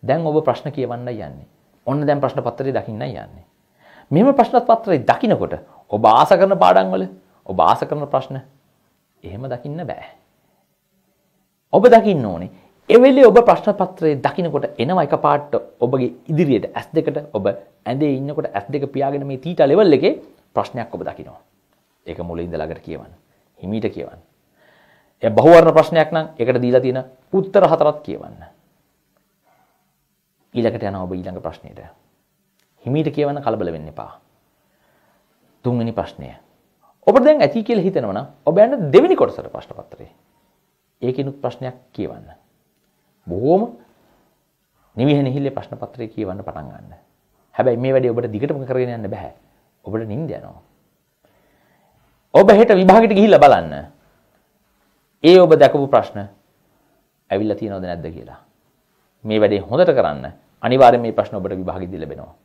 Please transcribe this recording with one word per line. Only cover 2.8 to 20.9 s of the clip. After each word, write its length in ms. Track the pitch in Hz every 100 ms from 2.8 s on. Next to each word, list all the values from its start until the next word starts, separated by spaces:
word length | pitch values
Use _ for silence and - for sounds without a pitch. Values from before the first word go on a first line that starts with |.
| 101 107 135
යන්නේ. 320 | 92 50 - _ _ _ _ _ - _
මෙහෙම 220 | 147 254 277
ප්‍රශ්න 220 | 220 247
පත්‍රය 380 | 240 233 - 156
දකිනකොට 560 | 107 - 233 180 92 80 - _ _
ඔබ 140 | 107 113
ආස 260 | 117 151
කරන 240 | 180 190 190
පාඩම් 380 | 90 92 - -
වල, 100 | 185 - _ _ -
ඔබ 140 | 92
ආස 240 | 80 -
කරන 240 | 147 151 143
ප්‍රශ්න 320 | 135 131 135 - _ _ _ _ _ _ _
එහෙම 220 | 87 98 131
දකින්න 320 | 123 147 151 156
බෑ. 220 | - - _ _ _ _ _ _ _ _ _ _ _ _ _ _ _ _
ඔබ 120 | 175 233
දකින්න 400 | 226 214 170 110
ඕනේ. 240 | 85 90 - _ _ _
ඒ 120 | 233
වෙලේ 240 | 262 262 247
ඔබ 100 | 208 233
ප්‍රශ්න 300 | 170 - 202
පත්‍රය 400 | 180 - 160 143
දකිනකොට 560 | 135 - 170 143 143 -
එනවා 260 | 123 185 147
එකපාරට 540 | 151 151 147 - 117 - _
ඔබගේ 320 | 123 135 123 120 -
ඉදිරියට 400 | 156 160 113 -
ඇස් 180 | - - 160
දෙකට 260 | 156 147 147
ඔබ 180 | 107 98
ඇඳේ 640 | 98 - _ 107 131 151 131
ඉන්නකොට 340 | 139 147 -
ඇස් 120 | 98 -
දෙක 180 | 139 139
පියාගෙන 380 | 135 135 143 139
මේ 100 | 131
තීටා 300 | 165 175 143
ලෙවල් 260 | 165 202
එකේ 240 | 135 175 311 - _ _
ප්‍රශ්නයක් 420 | - 101 - 107